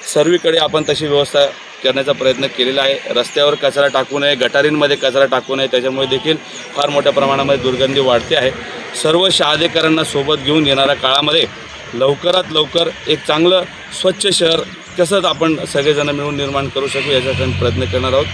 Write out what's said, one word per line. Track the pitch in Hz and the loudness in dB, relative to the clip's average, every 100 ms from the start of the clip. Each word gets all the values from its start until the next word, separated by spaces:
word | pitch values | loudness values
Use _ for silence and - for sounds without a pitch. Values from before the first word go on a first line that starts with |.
| - | 0
सर्वीकडे | 151 151 175 170 160 | 2 4 2 2 2
आपण | 151 151 151 | 2 0 0
तशी | 143 151 | -2 0
व्यवस्था | 143 143 143 139 - - - | 0 2 2 2 -2 -18 -4
करण्याचा | 131 131 139 | 0 0 0
प्रयत्न | 127 131 127 135 | 2 2 0 -4
केलेला | - 123 135 | 0 0 2
आहे. | 135 139 - | 0 -2 -2
रस्त्यावर | 120 120 147 143 | -2 -2 2 2
कचरा | 147 143 135 143 | 2 0 2 2
टाकू | 135 127 139 | 0 -2 0
नये, | 143 | 0
गटारींमध्ये | 139 123 143 147 151 143 143 | 2 2 2 2 2 2 2
कचरा | 135 131 | 2 2
टाकू | 135 127 117 135 | 2 2 -2 -2
नये, | 135 | 0
त्याच्यामुळे | 123 131 131 135 | 0 0 -2 -2
देखील | 131 147 156 - - - - | 0 0 -2 -4 -16 -10 -2
फार | 147 | 0
मोठ्या | 143 139 | 2 2
प्रमाणामध्ये | 139 139 139 139 139 | 2 2 2 2 2
दुर्गंधी | 127 127 131 139 | 0 0 0 2
वाढते | 131 120 113 156 | 2 2 2 0
आहे. | 127 - - - - - | 0 -2 -12 -12 -12 -2
सर्व | 156 165 185 | 2 2 2
शहादेकरांना | 156 151 151 165 165 160 160 | 2 2 2 0 2 2 2
सोबत | 156 143 139 151 | 0 -2 0 -2
घेऊन | 135 151 147 | 0 2 2
येणाऱ्या | 135 139 | 2 2
काळामध्ये | 139 131 139 147 160 113 - - - - | 2 2 2 2 0 0 -6 -16 -16 -12
लवकरात | 120 135 139 175 185 156 | -2 0 0 0 0 0
लवकर | 156 147 170 165 - - | -2 -2 -2 -2 -4 -4
एक | 151 - | -2 0
चांगलं | 151 170 185 175 - - - | 2 4 2 0 -12 -16 -4
स्वच्छ | 185 196 202 | -2 0 -2
शहर | 165 165 165 - - - - | 0 2 0 -4 -14 -12 -2
कसं | 170 196 | 0 2
आपण | 175 147 160 156 | 0 0 0 0
सगळेजण | - 143 143 147 147 | -2 -2 0 0 0
मिळून | 143 143 143 | -2 -4 -4
निर्माण | 139 139 139 | -2 -2 -2
करू | 135 135 | -4 -4
शकू, | 139 131 | -4 0
यासाठी | 131 131 131 131 - | 0 0 -2 -2 0
प्रयत्न | 123 - | 0 0
करणार | 131 127 131 | -2 -2 0
आहोत. | 131 156 | 0 0